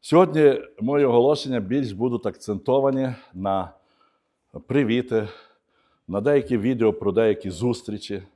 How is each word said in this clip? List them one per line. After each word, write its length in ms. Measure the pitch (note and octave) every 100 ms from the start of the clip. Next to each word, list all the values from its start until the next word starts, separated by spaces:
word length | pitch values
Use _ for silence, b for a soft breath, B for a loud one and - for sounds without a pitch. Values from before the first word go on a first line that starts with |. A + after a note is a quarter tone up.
Сьогодні 600 | - D#3+ F#3 D3+ D3+ C3 - -
мої 240 | A2+ C#3+
оголошення 560 | C#3 A#2+ B2+ D3 C3+ B2
більш 320 | F#2+ C3 B2+
будуть 340 | F#2+ B2 A#2+ A2
акцентовані 880 | F#2 - G2+ - C3 C#3 C3+ C3 B2+ B
на 360 | F2+ G2 F#2+ F2+ - _ _ _ _ _ _ _ - -
привіти, 640 | C3+ B2 A#2 B2 A2+ G#2+ B B B _ _ _ _ -
на 120 | F#2+
деякі 380 | A#2 C#3+ - B2
відео 340 | G#2+ B2+ A2
про 200 | G#2+ G2+
деякі 380 | G2 A2+ G2+ G2
зустрічі 720 | E2 A#2+ A#2 - G#2 - G2+ F#2+